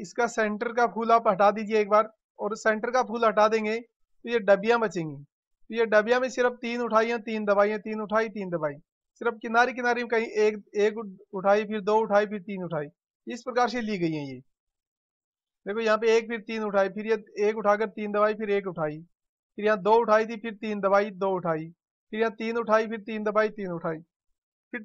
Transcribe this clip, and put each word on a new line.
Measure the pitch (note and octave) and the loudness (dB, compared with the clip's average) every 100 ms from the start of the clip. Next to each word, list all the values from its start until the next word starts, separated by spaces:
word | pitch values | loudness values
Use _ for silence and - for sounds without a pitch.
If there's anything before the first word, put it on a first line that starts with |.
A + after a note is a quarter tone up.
इसका | G3 - A#3 | -8 -2 -2
सेंटर | - G#3+ G#3 A#3+ | 0 -2 -2 -4
का | A#3 A#3 | 0 0
फूल | A3+ A3+ | 0 2
आप | A3+ A3+ | 4 4
हटा | F3+ G3+ | 4 4
दीजिए | G#3+ G#3 A3 | 4 0 0
एक | G3+ | 4
बार, | G#3+ A3 _ _ - | 2 2 _ _ -10
और | G#3 G#3+ | -8 -2
सेंटर | A3 G#3+ A#3 | 0 0 0
का | B3 | 0
फूल | G#3 A#3 A3+ | 0 0 2
हटा | G3+ G#3+ | 4 4
देंगे | A3 G#3+ A3+ | 2 -2 -4
तो | A#3+ _ _ _ A3+ | -8 _ _ _ -4
ये | A#3 | 0
डबियाँ | G3 G3 G#3+ A#3 | 4 4 4 2
बचेंगी। | A3 F3+ D#3 C#3+ | 0 -2 -6 -8
तो | C#3+ _ _ _ - A3+ | -18 _ _ _ -8 -2
ये | A3+ | 2
डबिया | G#3+ G#3+ B3 | 4 4 2
में | B3+ | 0
सिर्फ | - B3 A#3+ | 0 -2 -2
तीन | A#3 A#3+ | -6 -4
उठाइयाँ, | A#3 G#3+ A3+ A#3 | 0 2 2 -2
तीन | A3 A3 G#3 | -4 -4 0
दबाइयाँ, | G3+ G#3 G#3+ | 2 2 0
तीन | A3 G#3+ | -6 -8
उठाई, | G#3+ G#3+ A3+ | -2 -2 -2
तीन | G#3+ F#3 | -4 -6
दबाई, | E3+ D3+ C#3+ _ _ _ - | -4 -4 -8 _ _ _ -8
सिर्फ | A#3 A3+ | -6 -6
किनारे | A#3 A3+ B3 | 0 2 2
किनारे | B3 A#3+ A#3+ | 0 -2 -2
में | A#3 | 0
कहीं | A#3 A#3 | -2 0
एक, | G#3+ G#3+ G#3+ - G#3 | 2 0 0 -4 0
एक | G#3 G#3+ G#3+ F#3+ _ | 0 0 -8 -14 _
उठाई, | G3 F#3+ G#3 G#3 | -2 2 2 2
फिर | G#3+ | -4
दो | F#3+ G#3+ | 0 0
उठाई, | A3+ G3+ G#3 | 2 2 2
फिर | G#3 | -2
तीन | F3+ G3 | -10 -10
उठाई, | F3 E3 D3 - _ _ - | -6 -6 -8 -12 _ _ -14
इस | A#3+ | -12
प्रकार | B3+ A#3 A#3+ | -4 0 0
से | B3 | 0
ली | A3 G3+ | -4 -2
गई | E3+ | -2
हैं | D#3 C#3+ | -2 -6
ये। | B2+ - _ _ _ _ _ _ _ _ _ _ _ F#3+ | -12 -18 _ _ _ _ _ _ _ _ _ _ _ -8
देखो | G#3+ | -2
यहाँ | A3 G#3+ | 0 2
पे | A3+ A3+ | 4 2
एक, | A3 | 2
फिर | A#3 | -6
तीन | G#3+ A3 | -6 -6
उठाई, | G#3+ G3 G3 | -2 0 0
फिर | G3 G#3+ | -2 -2
ये | A3 G#3 - | -4 -4 -2
एक | G#3 A3 | 0 2
उठाकर | G3+ G#3 G#3+ | 2 2 0
तीन | G#3 G#3 | -6 -4
दबाई, | G#3 G#3+ | 0 0
फिर | G#3+ G#3+ | 0 -2
एक | G3+ G3 | -2 -2
उठाई, | E3+ D#3 D#3 E3+ _ _ _ _ - | -4 -6 -6 -14 _ _ _ _ -2
फिर | G#3 | 0
यहाँ | G#3+ | 2
दो | F#3 A3+ | 4 4
उठाई | A3 G#3+ A3 | 4 2 2
थी, | A3+ | -6
फिर | A#3 G#3 | -10 -8
तीन | A3 G#3 | -6 -2
दबाई, | F#3+ G3 G#3+ | 2 2 2
दो | F#3 G3 | -2 -2
उठाई, | F#3 E3+ D#3+ E3 E3+ _ _ _ | -2 -2 -4 -6 -16 _ _ _
फिर | G#3+ | -4
यहाँ | A3+ | -4
तीन | G#3 A3+ A#3 | -2 -4 -4
उठाई, | A3 A3 A3+ | 2 2 0
फिर | A3+ | -6
तीन | G#3 A3 | -8 -6
दबाई, | G#3+ G#3 G#3+ | -2 0 0
तीन | G#3+ F#3+ | -2 -8
उठाई, | E3+ E3+ D#3+ - _ _ _ _ _ _ | -6 -6 -8 -10 _ _ _ _ _ _
फिर | A#3+ | -14